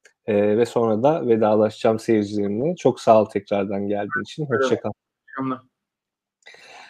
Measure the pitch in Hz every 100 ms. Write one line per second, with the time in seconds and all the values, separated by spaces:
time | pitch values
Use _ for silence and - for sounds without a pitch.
0 | _ _ - 104 104 104 117 - 113 107
1 | 131 165 123 113 107 107 107 - 117 110
2 | - 113 101 104 101 104 147 175 135 123
3 | - 110 104 104 - 101 98 101 101 101
4 | 101 104 104 - 147 135 131 117 110 -
5 | _ _ _ 135 135 127 _ _ _ _
6 | _ _ _ _ - - - - -